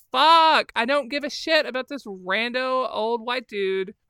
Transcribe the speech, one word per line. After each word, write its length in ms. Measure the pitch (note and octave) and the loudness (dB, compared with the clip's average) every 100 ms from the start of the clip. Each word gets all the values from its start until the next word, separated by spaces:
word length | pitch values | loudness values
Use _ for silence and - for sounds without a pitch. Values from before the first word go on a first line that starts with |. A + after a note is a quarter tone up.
| _ | _
"Fuck! 600 | B3+ D4+ E4 D#4+ C#4 - | 2 6 8 6 4 0
I 120 | - A#3 | -2 0
don't 240 | C#4+ A#3 | -2 -2
give 140 | C#4+ | -6
a 40 | C#4+ | -6
shit 380 | - - D#4+ C4 | -8 0 0 0
about 220 | B3 B3+ | -6 -8
this 180 | C#4+ A3 | -12 -12
rando 840 | F#3+ F3+ G3+ A#3 B3 C4 C4 B3+ | -12 -4 -2 -2 -4 -2 -2 -4
old 360 | G#3 A3 A#3 A3+ | -4 -4 -4 -4
white 200 | B3 A3+ | -8 -6
dude 480 | G#3 F#3+ F#3+ F#3+ - | -4 -2 -2 -6 -10